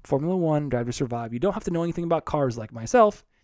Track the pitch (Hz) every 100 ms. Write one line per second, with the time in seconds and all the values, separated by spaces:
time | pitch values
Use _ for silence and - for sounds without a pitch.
0 | - 139 156 185 165 151 147 123 120 117
1 | 127 117 117 120 180 196 202 170 170 165
2 | 170 165 - 151 135 117 107 117 113 254
3 | 214 - _ _